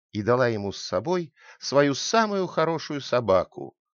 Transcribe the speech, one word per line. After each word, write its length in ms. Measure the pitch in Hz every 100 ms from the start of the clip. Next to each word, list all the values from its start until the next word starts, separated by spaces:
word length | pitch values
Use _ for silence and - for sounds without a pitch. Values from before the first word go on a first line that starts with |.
| _
и 120 | 104
дала 240 | 101 123 123
ему 240 | 110 101
с 100 | 90
собой 520 | - 90 120 180 165 _ - -
свою 340 | - 139 143
самую 540 | 131 - 226 220 202 180
хорошую 540 | - 160 160 - 147
собаку — 760 | - 123 113 92 80 - 69 - _